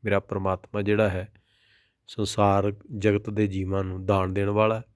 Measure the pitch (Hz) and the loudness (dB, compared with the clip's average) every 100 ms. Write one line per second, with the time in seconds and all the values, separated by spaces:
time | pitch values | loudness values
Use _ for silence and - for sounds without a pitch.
0 | 107 98 - 98 95 95 - 104 101 104 | 0 -2 -2 -4 -2 -4 -4 -6 0 2
1 | 107 92 101 _ _ _ _ _ _ _ | 2 0 -8 _ _ _ _ _ _ _
2 | - - 101 - 101 98 101 104 - 107 | -18 -6 -4 2 4 4 2 -4 -12 -2
3 | 104 101 104 104 104 95 95 95 95 92 | 2 2 -2 -2 0 0 -4 -4 -4 -6
4 | 95 98 92 95 101 104 110 110 - | 0 2 2 0 0 2 2 0 -8